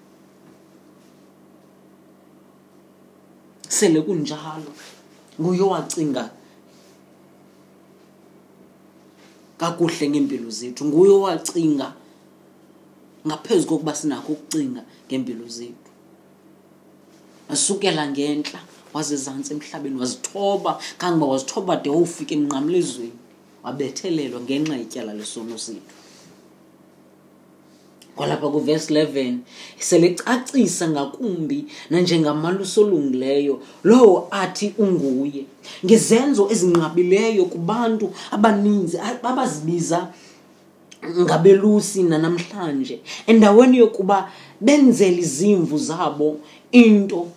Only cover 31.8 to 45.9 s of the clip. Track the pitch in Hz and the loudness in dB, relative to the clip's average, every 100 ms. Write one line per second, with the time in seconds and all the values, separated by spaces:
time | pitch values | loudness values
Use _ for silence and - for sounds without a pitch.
31.8 | - 170 180 175 151 151 160 190 185 220 | -2 0 2 2 2 0 -2 -4 0 2
32.8 | 208 170 139 127 131 143 143 131 - - | 2 2 0 -2 0 0 0 -4 -10 0
33.8 | 180 240 226 175 - 196 185 - 208 226 | 4 8 8 6 0 -6 -6 -4 -6 0
34.8 | 196 170 139 131 143 139 - - - - | 0 0 0 -2 -4 -8 -14 -18 -20 -6
35.8 | 185 220 - 226 285 214 196 214 180 170 | 4 4 6 2 2 2 2 2 2 2
36.8 | 156 170 180 196 226 208 180 170 175 226 | 2 0 2 2 2 0 0 -2 -4 -2
37.8 | 233 220 190 - - 214 220 202 202 202 | -2 -2 -4 -8 -8 0 2 2 2 0
38.8 | 170 170 208 247 240 262 240 151 156 175 | -2 -6 -8 -6 -4 -4 -4 -4 -4 -4
39.8 | 143 165 180 - - - _ _ _ _ | -2 -2 -4 -12 -20 -20 _ _ _ _
40.8 | _ - - 170 170 156 185 196 208 208 | _ -14 -6 -2 0 4 6 6 6 2
41.8 | 202 190 175 156 165 175 175 208 170 139 | 0 0 0 2 0 -2 -6 -8 -6 -4
42.8 | 127 - - - - 226 208 214 262 254 | -6 -10 -14 -6 4 6 8 8 8 8
43.8 | 226 - 190 196 185 - - - 226 294 | 6 4 0 0 -2 -12 -20 -2 2 6
44.8 | 262 208 196 175 165 135 202 196 143 147 | 6 6 4 2 -2 0 2 2 2 -2
45.8 | 127 | -4